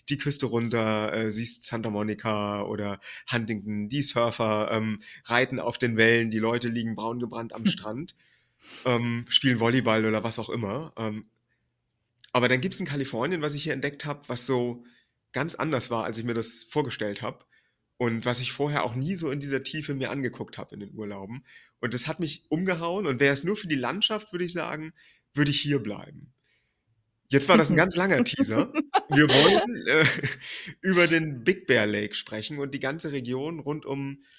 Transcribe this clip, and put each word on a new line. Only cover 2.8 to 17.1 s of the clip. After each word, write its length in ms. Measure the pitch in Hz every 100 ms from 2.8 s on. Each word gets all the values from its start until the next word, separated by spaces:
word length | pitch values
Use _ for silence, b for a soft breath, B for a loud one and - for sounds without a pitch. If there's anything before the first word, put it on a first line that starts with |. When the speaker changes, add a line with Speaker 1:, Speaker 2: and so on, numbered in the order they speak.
| 101 98 B B -
Speaker 1:
Huntington, 580 | 120 110 107 104 104 104
die 140 | 143
Surfer, 720 | 131 120 117 - 110 107 107
ähm, 280 | 110 110 104 B B -
reiten 340 | 120 127 123
auf 180 | 98 -
den 180 | 120 110
Wellen, 360 | 113 117 113
die 80 | 110
Leute 260 | 110 120 117
liegen 300 | 117 113 101
braun 240 | 113 120
gebrannt 320 | 120 113 117
am 80 | 113
Speaker 2:
Hm. 80 | 107
Speaker 1:
Strand, 460 | - 107 117 175 - B B B B B B
ähm, 420 | 127 120 120 117 120
spielen 320 | - 135 117
Volleyball 440 | 113 127 113 110
oder 200 | 110 110
was 160 | 113 117
auch 80 | 107
immer. 420 | 120 101 123 160 -
Ähm, 300 | 110 107 - _ _ _ _ _ _ _ _ _ -
aber 160 | 127 123
dann 120 | 127
gibt's 200 | 190 -
in 60 | 165
Kalifornien, 540 | 143 135 110 139 175
was 140 | 151
ich 80 | 147
hier 100 | 156
entdeckt 320 | 135 139 143
hab, 240 | 147 147 -
was 180 | 123 -
so 380 | 127 123 120 B B B B _
ganz 220 | 123 160
anders 360 | - 156 131 -
war, 140 | 117
als 140 | 92 113
ich 60 |
mir 100 | 117
das 300 | 117 110 -
vorgestellt 580 | - 151 131 - 107